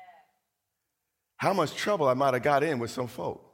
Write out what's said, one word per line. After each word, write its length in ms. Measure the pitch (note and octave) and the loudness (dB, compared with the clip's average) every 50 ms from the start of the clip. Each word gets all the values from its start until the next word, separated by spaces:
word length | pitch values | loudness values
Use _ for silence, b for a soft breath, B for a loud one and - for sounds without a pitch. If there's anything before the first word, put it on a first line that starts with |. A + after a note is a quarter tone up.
| F#5 F5+ F5 - _ _ _ _ _ _ _ _ _ _ _ _ _ _ _ _ _ _ _ _ _ _ _ - | -20 -20 -20 -20 _ _ _ _ _ _ _ _ _ _ _ _ _ _ _ _ _ _ _ _ _ _ _ -4
how 160 | C3 D#3 G3 | -2 0 2
much 200 | F#3+ D#3+ C3+ - | 2 0 -2 -2
trouble 340 | - - G#3+ G#3 F#3 D3+ C3 | -4 -2 -2 0 2 2 2
I 60 | B2+ | 2
might 200 | B2+ C#3 C#3 B2+ | 4 2 2 2
have 80 | B2 - | 2 2
got 200 | D3 D3 C#3 C#3+ | 2 2 4 2
in 140 | E3 D3+ A#2+ | 0 0 -2
with 140 | A#2 A2 | -4 -6
some 160 | - - B2+ A#2+ | -6 -8 -8 -8
folk? 360 | - - E3+ C#3 - - - _ | -8 -8 -8 -8 -8 -10 -14 _